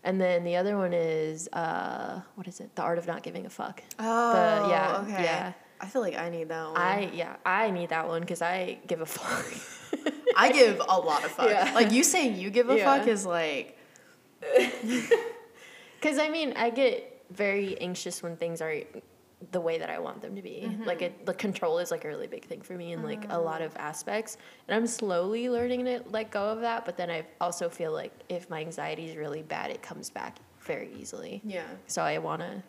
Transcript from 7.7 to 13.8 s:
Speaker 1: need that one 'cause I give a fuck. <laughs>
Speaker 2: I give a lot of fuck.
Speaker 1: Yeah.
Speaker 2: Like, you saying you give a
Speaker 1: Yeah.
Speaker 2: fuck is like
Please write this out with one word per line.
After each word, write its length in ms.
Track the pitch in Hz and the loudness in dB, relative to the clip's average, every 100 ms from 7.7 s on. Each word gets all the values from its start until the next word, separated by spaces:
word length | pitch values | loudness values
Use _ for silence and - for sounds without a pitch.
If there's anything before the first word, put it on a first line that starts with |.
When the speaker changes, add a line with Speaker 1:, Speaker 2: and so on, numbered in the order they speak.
Speaker 1:
need 180 | 180 170 | 0 0
that 180 | 160 170 | 0 0
one 140 | 165 170 | -2 -4
'cause 160 | 170 | -2
I 340 | 170 185 180 - - | 0 0 -2 -6 -4
give 140 | 165 | -4
a 40 | 160 | -4
fuck. 380 | - - - - - - - - - 320 - - | -6 -4 -4 -4 -10 -12 -16 -8 -4 -4 0 2
<laughs> 120 | - | 6
Speaker 2:
I 140 | 262 | 6
give 280 | 277 240 180 - | 10 8 8 4
a 120 | 185 | 4
lot 240 | 160 147 | 4 2
of 80 | - | 2
fuck. 180 | - 240 | 2 4
Speaker 1:
Yeah. 220 | 202 190 | 6 4
Speaker 2:
Like, 180 | 220 220 | 6 6
you 100 | 233 | 6
saying 320 | 349 370 269 190 | 6 4 2 0
you 140 | 190 | 0
give 180 | 208 240 | 2 6
a 60 | 226 | 6
Speaker 1:
Yeah. 200 | 208 277 | 6 6
Speaker 2:
fuck 80 | 247 | 6
is 180 | 208 190 | 2 2
like 520 | 170 160 139 - - | 0 0 -2 -6 -14